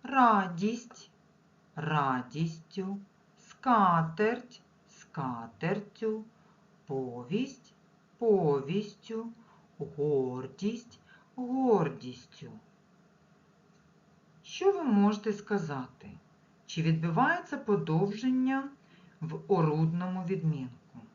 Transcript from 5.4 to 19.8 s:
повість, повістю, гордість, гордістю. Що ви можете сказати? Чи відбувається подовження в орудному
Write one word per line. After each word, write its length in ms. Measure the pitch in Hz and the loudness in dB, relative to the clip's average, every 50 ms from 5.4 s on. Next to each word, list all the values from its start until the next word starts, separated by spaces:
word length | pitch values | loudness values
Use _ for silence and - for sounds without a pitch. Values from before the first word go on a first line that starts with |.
| 117 117 - - 156 175 202 208 208 - _ - 220 220 220 220 220 - _ _ _ _ _ _ _ _ _ _ _ | -10 -14 -10 -6 -2 -2 -2 -2 -4 -12 _ -6 -4 -4 -4 -4 -8 -14 _ _ _ _ _ _ _ _ _ _ _
повість, 880 | - 139 131 131 123 120 120 123 120 175 226 262 - - - _ - _ _ _ _ _ _ _ _ _ | -6 -6 -6 -4 -6 -8 -12 -8 -4 -2 -2 -2 -4 -8 -20 _ -20 _ _ _ _ _ _ _ _ _
повістю, 1120 | _ 233 226 208 185 170 151 143 139 135 139 180 208 214 - - _ _ - 226 226 226 233 - - - - - _ _ _ _ | _ 2 4 4 4 4 4 2 2 0 -2 -2 -2 -2 -4 -12 _ _ -10 -8 -8 -8 -10 -14 -16 -20 -20 -20 _ _ _ _
гордість, 1200 | - 147 - - 147 143 151 147 135 127 127 123 127 131 131 - - 190 208 240 240 - - - - _ _ - - _ _ _ | -12 -12 -12 -4 -4 -2 0 2 0 0 -2 -4 -8 -10 -12 -12 -4 -4 -4 -4 -4 -12 -18 -20 -20 _ _ -20 -20 _ _ _
гордістю. 1160 | - 247 240 254 269 262 254 220 185 160 135 - 113 120 127 123 - - _ - - - - - - _ _ _ _ _ _ _ _ _ _ _ _ _ _ _ _ _ _ _ _ _ _ _ _ _ _ _ _ _ _ _ _ _ _ _ - _ | -10 -6 -4 -2 0 4 4 4 4 4 0 -4 -8 -12 -14 -14 -14 -20 _ -20 -20 -18 -18 -18 -20 _ _ _ _ _ _ _ _ _ _ _ _ _ _ _ _ _ _ _ _ _ _ _ _ _ _ _ _ _ _ _ _ _ _ _ -20 _
Що 280 | - - - 370 392 | -16 -8 2 2 4
ви 120 | 392 359 320 | 4 4 2
можете 500 | 269 214 202 202 208 214 208 - 220 202 | 4 6 6 6 6 4 2 -2 -4 -4
сказати? 760 | 202 - - 208 196 165 151 143 131 127 - - _ - - - - _ _ _ _ _ _ _ _ _ | -4 -4 -4 -2 -2 -2 -4 -6 -8 -8 -12 -16 _ -20 -20 -20 -20 _ _ _ _ _ _ _ _ _
Чи 160 | - - 165 | -10 -6 -2
відбувається 760 | 160 165 160 160 160 170 160 214 262 302 339 349 - - 294 | 2 2 2 2 0 0 2 2 4 2 2 0 -4 -8 -10
подовження 1120 | - - - 202 170 160 160 156 165 196 202 208 220 247 262 254 254 254 262 269 269 269 285 - _ _ _ - - - - _ _ | -8 0 0 0 0 2 0 0 2 2 0 -2 -2 -2 0 0 2 0 0 0 -2 -4 -8 -14 _ _ _ -20 -20 -20 -20 _ _
в 180 | 160 160 156 - - | -10 -10 -10 -10 -2
орудному 800 | - 196 170 160 151 147 160 | 0 2 4 4 2 4 2